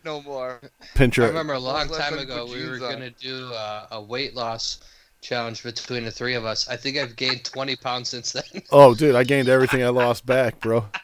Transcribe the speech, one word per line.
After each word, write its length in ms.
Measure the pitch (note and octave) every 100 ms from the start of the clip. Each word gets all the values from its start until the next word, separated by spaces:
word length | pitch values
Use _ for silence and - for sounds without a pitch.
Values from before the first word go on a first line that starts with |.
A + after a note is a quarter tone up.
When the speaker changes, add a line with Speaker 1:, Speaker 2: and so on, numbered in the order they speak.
Speaker 1:
no 180 | D#3+ D3+
more. 380 | C#3+ C3+ B2+ B2 C#3 _ -
Speaker 2:
Picture. 300 | - B2+ B2+
Speaker 3:
I 20 | A#2
remember 280 | - -
a 40 | C3
long 300 | B2+ D3 C#3+
Speaker 1:
Those 100 | D#3
last 120 | D3
Speaker 3:
time 80 | D3+
Speaker 1:
time 80 | C3
you 40 |
Speaker 3:
ago 120 | B2 A#2+
Speaker 1:
put 80 |
Speaker 3:
we 100 | B2
were 60 | B2+ B2+
Speaker 1:
jeans 40 |
on. 80 | B2
Speaker 3:
gonna 180 | B2+ B2+
do, 420 | A#2+ C3 C3 B2+
uh, 340 | A2+ G#2+ G#2+ -
a 100 | A2
weight 340 | G#2 B2 C#3 B2
loss 420 | A2+ A2+ - - - _ _ _
challenge 440 | - B2 A#2 G#2+
between 400 | A#2+ A2 - B2
the 60 | A2+
three 220 | - B2
of 100 | B2
us. 240 | A2 G#2 -
I 80 | B2
think 200 | C#3 C#3+
I've 180 | B2 A2+
gained 280 | C3 B2
twenty 300 | - C3 C3+
pounds 340 | B2+ C3 B2 A#2+
since 200 | B2 -
then. 120 | B2+ -
<laughs> 160 | G3 -
Speaker 2:
Oh, 240 | C#3+ D3+
dude, 220 | D#3+ D3+ B2
I 80 |
gained 240 | B2+ C#3 B2+
everything 340 | C3 B2+ C3
I 60 | B2
lost 360 | B2 A#2+ A#2
back, 360 | C3 B2+ A#2+ -
bro. 260 | A2 A#2 G#2 -